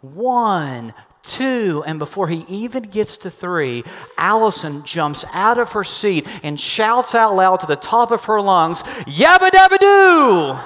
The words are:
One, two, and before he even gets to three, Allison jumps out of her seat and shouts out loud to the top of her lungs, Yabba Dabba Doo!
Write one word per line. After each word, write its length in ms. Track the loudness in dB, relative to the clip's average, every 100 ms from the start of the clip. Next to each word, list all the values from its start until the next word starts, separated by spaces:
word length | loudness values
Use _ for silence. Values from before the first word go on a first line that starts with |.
One, 920 | -20 -6 -2 0 0 -2 -4 -10 -12 -18 _ _
two, 640 | -16 -6 -4 -2 -2 -4 -6
and 120 | -8
before 300 | -8 -6 -4
he 160 | -4 -8
even 360 | -10 -8 -10
gets 320 | -8 -6 -6 -8
to 120 | -14
three, 540 | -12 -6 -4 -4 -6 -12 -18 -16 -4
Allison 680 | -2 0 0 -2 -10 -12
jumps 400 | -10 -6 -4 -6 -10
out 260 | -2 0 0
of 140 | -2
her 120 | -6
seat 420 | -8 -6 -2 -4 -6 -12
and 160 | -10 -8
shouts 560 | -8 -2 0 0 0
out 220 | 0 2 4
loud 240 | 2 2
to 60 | -2
the 100 | -6
top 340 | 0 0 0
of 140 | -2
her 160 | -2 -2
lungs, 420 | 2 2 2 -4
Yabba 680 | -12 -14 -12 0 4 6 6
Dabba 280 | 6 6 6
Doo! 800 | 6 6 6 6 4 2 0 -6